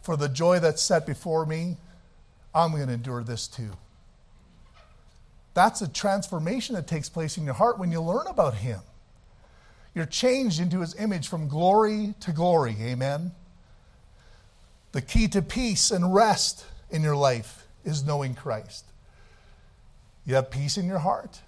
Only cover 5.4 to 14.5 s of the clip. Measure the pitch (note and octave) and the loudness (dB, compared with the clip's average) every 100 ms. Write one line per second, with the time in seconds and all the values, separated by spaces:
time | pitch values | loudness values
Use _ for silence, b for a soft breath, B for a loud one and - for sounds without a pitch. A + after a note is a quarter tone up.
5.4 | _ - G3+ - F#3 - G3+ G3 - E3+ | _ 4 4 4 -6 -2 0 0 -2 -4
6.4 | D#3+ B3+ - G#3 - D#3+ - E3+ D#3 - | -4 -4 -4 -6 -4 -6 -4 -6 -6 -4
7.4 | D3+ A#2+ A3+ A#3 F3 E3 E3 A3 F4 F4 | -6 2 2 2 -4 -2 -2 -2 -2 0
8.4 | D#3 G#2+ B2 G2+ - - _ - - b | 0 0 -6 -6 -12 -20 _ -20 -20 b
9.4 | b b b b b E3+ D#3 - B3+ C4 | b b b b b -8 -6 0 2 2
10.4 | B3+ D#3+ F3 F3+ E3 F#3+ G#3+ F#3 C#3 E3 | 0 0 0 0 -4 -4 -4 -2 -4 -6
11.4 | D3+ D3+ F3+ G#3 G#3+ G#3+ G#3 G#3 - D#3 | -4 2 6 6 4 0 -4 -6 -6 0
12.4 | F3 E3 B2+ G#2+ A#2 B2 C3+ D3 F3 - | 4 4 2 -2 -4 -2 -2 -4 -6 -10
13.4 | - - b b b b - b b b | -20 -20 b b b b -20 b b b
14.4 | b | b